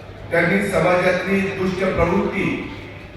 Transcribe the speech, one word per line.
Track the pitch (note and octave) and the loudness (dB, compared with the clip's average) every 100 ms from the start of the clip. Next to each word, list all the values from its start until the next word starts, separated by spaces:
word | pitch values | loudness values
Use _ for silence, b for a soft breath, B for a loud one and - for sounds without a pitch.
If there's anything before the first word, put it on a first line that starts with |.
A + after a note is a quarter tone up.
| - - - | -16 -14 -2
त्यांनी | E3 F3 G3 G#3 | 2 2 2 2
समाजातली | E3 F3 F3+ F#3 F3+ F#3+ G3 | 2 4 4 2 2 2 0
दुष्ट | F#3+ - F#3 F#3 | 0 0 -2 0
प्रवृत्ती, | F#3+ E3+ E3+ G3 G#3 G3 E3 C3 - - - - - | 0 2 2 2 0 0 -2 -2 -6 -12 -14 -16 -12